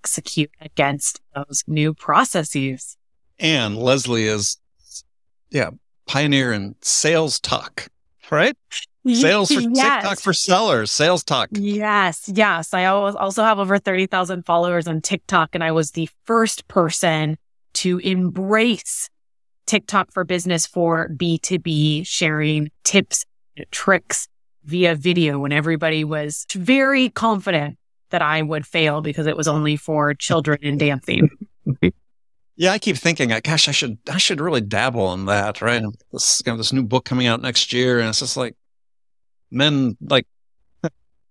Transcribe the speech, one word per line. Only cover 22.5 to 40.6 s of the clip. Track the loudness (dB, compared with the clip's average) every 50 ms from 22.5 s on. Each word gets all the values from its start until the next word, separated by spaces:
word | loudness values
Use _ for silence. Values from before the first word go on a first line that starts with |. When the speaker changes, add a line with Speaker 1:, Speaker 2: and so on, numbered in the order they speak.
| 0 -2 -2 -4 _ _ -4
Speaker 1:
tips | 0 2 2 0 2 -2 -6 -6 _ _ _ _ _ -18
and | -18 -16 -12
tricks | -10 -4 0 0 0 0 0 -4 -6 -6 -6 -8 _ _ _ _ _ _ -12
via | -6 -2 2 2 2 2
video | 2 0 0 2 2 2 2 0 -2
when | -2 -2
everybody | -2 0 0 0 -2 0 0 -2 0 0 -2
was | -2 -4 -4 -6 -6 -8 -10 -10 -10 -8
very | -6 0 2 4 4 4 4 4 2 2 2
confident | 0 0 0 0 0 0 -2 -2 0 0 -2 -2 -8 _ _ _ _ _ _ -4
that | -2 -2
I | 0 0 0 0
would | 0 -2 -2 -4 -6
fail | -2 0 2 2 2 2 0
because | -4 -4 -4 -2 -2 -2
it | 0 0
was | 0 0
only | 0 2 0 0 -2 -2
for | -2 -2 0 0 0 0 -2
children | -2 -2 0 0 0 2 0 0 0 0
and | -2 0 0
dancing. | 2 0 0 -2 -4 -2 2 4 4 2 2 0 -20 _ _ _ -6
<laughs> | -6 -4 0 0 0 -2 _ _ _ _ _ _ _ _ _ _ _ _ 0
Speaker 2:
Yeah, | 0 2
I | 2 0
keep | 0 -2 -2 0
thinking, | 0 0 0 2 0 0
like, | 0 -2 -2
"Gosh, | -2 0 2 2 2
I |
should, | 0 0 -2 -2 -6 -8 -10 -6
I | -2 0
should | 0 0 0 0
really | -2 0 0 0
dabble | 0 0 0 0 0 0 0 0 0 0 0
in | -2 0
that," | 0 2 2 0 -2 -4 -4
right? | -2 0 0 0 -2 -4 -8 -10 _ -14
This, | -6 -4 0 0 0 0 -2
you | -4
know, | -4 -2
this | -4 -2 -2
new | -2
book | -2 2 0 0 0
coming | 0 -2 0 2 2
out | 2 0
next | -2 -2 -2 -2 -2 0
year, | 0 0 2 2 2 2
and | 0 0
it's | -2 -4
just | -4 -4 -4
like, | -4 -6 -6 -8 _ _ _ _ _ _ _ _ _ _ _ _ _ _ _ _ _ _ -8
men, | -2 0 0 2 2 2 2 0 -2 -4
like, | -4 0 0 0 0 _ _ _ _ _ _
<laughs> | _